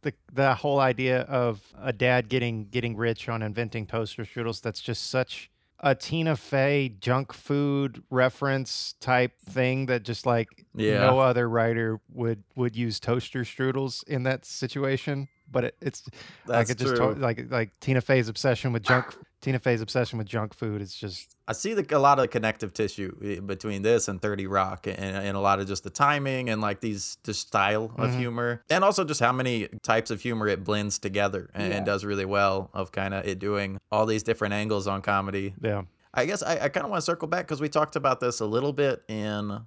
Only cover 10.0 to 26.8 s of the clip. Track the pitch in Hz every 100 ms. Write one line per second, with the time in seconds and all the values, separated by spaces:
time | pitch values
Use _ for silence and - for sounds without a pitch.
10 | 107 113 131 117 110 _ - - 107 104
11 | 101 127 131 123 120 117 117 117 113 110
12 | _ - 117 110 - - 123 110 120 104
13 | - 120 - 131 120 - 131 131 135 -
14 | - 139 127 131 - - 127 - 139 135
15 | - 139 139 _ _ 131 120 - 139 -
16 | - - - - - 117 113 123 127 123
17 | 110 107 131 117 123 123 110 _ - 131
18 | - 135 113 110 139 120 - 117 - 127
19 | - - - _ - 131 - 117 110 131
20 | 120 113 101 117 107 - 113 104 98 -
21 | 107 92 - _ - 113 196 220 151 147
22 | 139 139 127 123 110 107 104 - 107 -
23 | 95 - 104 90 98 95 110 101 104 117
24 | - 95 104 101 95 98 95 98 - 92
25 | 98 98 101 98 98 98 98 98 - -
26 | 143 147 139 131 123 110 107 101